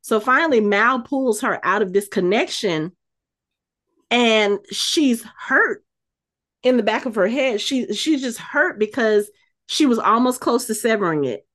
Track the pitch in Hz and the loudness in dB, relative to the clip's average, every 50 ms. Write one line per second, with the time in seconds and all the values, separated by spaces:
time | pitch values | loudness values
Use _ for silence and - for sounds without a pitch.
0 | _ - 233 220 220 262 254 277 330 330 277 226 214 202 208 202 220 240 262 254 | _ 0 -2 0 2 2 2 2 2 2 2 2 2 2 2 2 2 2 2 0
1 | 240 - 294 269 269 254 214 220 - 233 180 - - 156 190 208 214 190 180 196 | -4 -4 -4 -2 0 -2 -2 -2 -2 -4 -4 -2 -2 -2 0 0 0 0 0 -2
2 | 202 - - 208 180 180 196 233 349 359 - - - 202 170 156 156 175 - _ | -2 0 -4 -2 0 0 0 0 0 -2 -6 -4 -4 -2 -2 -2 -4 -6 -10 _
3 | _ _ _ _ _ _ _ _ _ _ _ _ _ _ _ _ _ _ _ _ | _ _ _ _ _ _ _ _ _ _ _ _ _ _ _ _ _ _ _ _
4 | _ _ 233 240 240 233 220 220 214 202 202 196 - - 202 - - - - 349 | _ _ 0 2 4 4 4 4 2 2 0 -2 -4 -10 -8 -6 -4 -2 0 2
5 | 311 269 240 233 - - - - - - 262 277 440 403 - - _ _ _ _ | 2 2 2 0 -4 -16 -20 -18 -8 -2 0 2 2 0 -2 -8 _ _ _ _
6 | _ _ _ _ _ _ _ _ _ _ _ _ - 247 254 240 220 220 214 226 | _ _ _ _ _ _ _ _ _ _ _ _ 0 2 2 4 2 0 -2 -2
7 | - 262 220 226 185 196 233 285 262 262 233 202 - - 277 254 233 - 208 208 | -4 -4 0 0 0 0 2 0 -2 -2 -2 -2 -4 -2 -2 -2 -2 -4 -6 -4
8 | - 302 320 269 262 247 226 - - - - 285 311 370 277 208 214 208 - 285 | 0 0 0 0 0 -6 -8 -8 -12 -6 -2 0 0 0 0 -2 -4 -4 -2 0
9 | 233 214 214 208 208 - _ _ _ _ _ _ _ - - - 311 277 240 226 | 0 2 2 2 0 -2 _ _ _ _ _ _ _ -8 -2 2 2 2 2 2
10 | - 185 214 233 254 254 247 - - - 240 - - - 220 - - 233 220 214 | 2 2 2 4 4 2 0 0 -2 0 0 0 -2 -4 -8 -4 0 0 0 0
11 | 202 170 160 151 143 131 110 - _ _ _ | 0 0 0 0 -2 -2 -4 -6 _ _ _